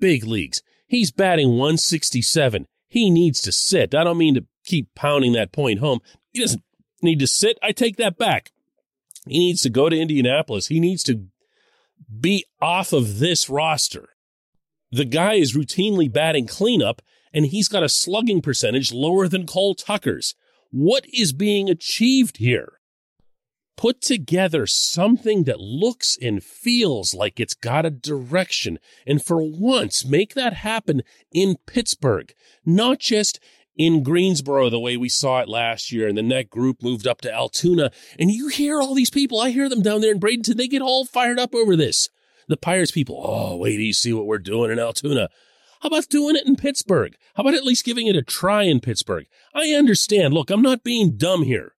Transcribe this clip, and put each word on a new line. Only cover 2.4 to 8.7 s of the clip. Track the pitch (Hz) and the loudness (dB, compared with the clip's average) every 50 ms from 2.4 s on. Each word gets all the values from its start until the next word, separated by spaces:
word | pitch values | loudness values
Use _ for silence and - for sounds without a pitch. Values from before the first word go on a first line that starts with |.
| 143 127 107 92 92 - _ _ _ _ | 2 2 0 -2 -6 -8 _ _ _ _
He | - 240 226 190 | 0 2 4 4
needs | 170 165 175 165 139 - | 6 6 4 4 2 0
to | - 92 | -4 -4
sit. | - - - - 190 165 113 - 135 | -2 -2 0 0 2 2 2 2 2
I | 151 | 0
don't | 165 170 170 170 | 2 2 2 2
mean | 165 156 135 | 4 4 4
to | 123 - _ _ _ - | 2 0 _ _ _ -8
keep | - 185 156 110 - _ | -4 -2 -2 -4 -4 _
pounding | - - 143 147 143 131 123 120 | -6 -2 0 0 2 2 2 2
that | 117 107 92 | 2 0 -2
point | - 147 143 123 107 98 | -4 -4 -2 -2 -2 0
home. | 139 151 127 113 - _ _ _ _ _ | 0 -2 -2 -2 -4 _ _ _ _ _
He | - 240 | -8 -6
doesn't | 240 - 120 95 - _ _ _ _ _ _ - | -4 -4 -4 -6 -10 _ _ _ _ _ _ -2
need | - 170 165 143 | 0 0 2 2
to | 135 - | 0 0
sit. | - - - 220 233 - | 0 0 0 0 0 -2
I | - 214 | -4 -4
take | 208 - 247 233 196 - | -2 0 0 -2 0 -2
that | 226 202 175 - | -2 -2 -2 -2
back. | 233 202 147 104 - - _ _ _ _ | -2 -2 -2 -2 -4 -10 _ _ _ _